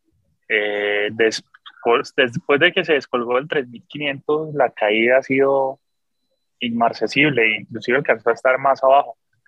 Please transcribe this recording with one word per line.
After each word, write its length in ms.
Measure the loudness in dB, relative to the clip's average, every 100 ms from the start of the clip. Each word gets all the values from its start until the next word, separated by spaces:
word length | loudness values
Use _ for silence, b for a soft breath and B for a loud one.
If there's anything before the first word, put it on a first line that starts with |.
| _ _ _ _ -4
eh, 600 | -2 -2 -2 -2 -2 -2
después, 1000 | 0 0 0 -10 _ -20 -6 0 0 0 0
después 420 | 0 -2 -2 2
de 140 | 2
que 120 | 0
se 100 | 0
descolgó 420 | -2 0 -4 -2 -2
del 100 | -2
tres 220 | -4 -6
mil 160 | -12 -16
quinientos, 680 | -8 -8 -6 -4 -4 -2
la 160 | -2 -2
caída 480 | 0 0 2 2 2
ha 40 |
sido 560 | 2 0 2 2 -2 -6 _ _ _ _ _ _ _ _
inmarcesible, 1000 | -6 0 0 0 -2 0 2 2 0 0
inclusive 380 | -8 -8 -2 -2
alcanzó 320 | 0 0 0
a 20 |
estar 260 | 0 0 0
más 240 | 0 2
abajo. 340 | 4 4 2 -8 _ _